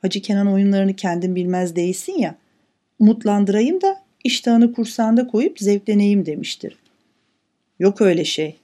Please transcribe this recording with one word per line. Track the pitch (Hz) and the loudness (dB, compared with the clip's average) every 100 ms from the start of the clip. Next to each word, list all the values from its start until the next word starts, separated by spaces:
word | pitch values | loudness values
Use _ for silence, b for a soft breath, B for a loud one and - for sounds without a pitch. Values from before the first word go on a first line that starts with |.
Hacı | 190 202 | -4 -6
Kenan | - 202 202 | -2 0 2
oyunlarını | 196 202 196 196 190 | 2 2 2 0 -2
kendin | 196 175 185 | -4 -4 -4
bilmez | 180 180 180 180 170 | -4 -2 -2 -2 -2
değilsin | 175 185 - | -4 -4 -6
ya, | 370 180 - _ _ _ _ _ _ | -4 -4 -6 _ _ _ _ _ _
umutlandırayım | 214 226 208 202 196 202 240 370 | 4 4 0 0 0 2 0 0
da | 381 392 _ _ | -2 -2 _ _
iştahını | 247 - - 233 233 | -6 -4 0 4 4
kursağında | 233 220 - 220 226 247 | 2 -8 -4 0 2 2
koyup | 214 302 - | 0 -2 -2
zevkleneyim | 196 202 202 208 202 202 165 | -2 -2 0 2 4 2 0
demiştir." | 151 - - - _ _ _ _ _ _ _ _ _ _ _ | -6 -8 -10 -14 _ _ _ _ _ _ _ _ _ _ _
"Yok | 185 - | 0 4
öyle | 202 170 | 2 2
şey." | - - 151 - | -2 -4 -6 -8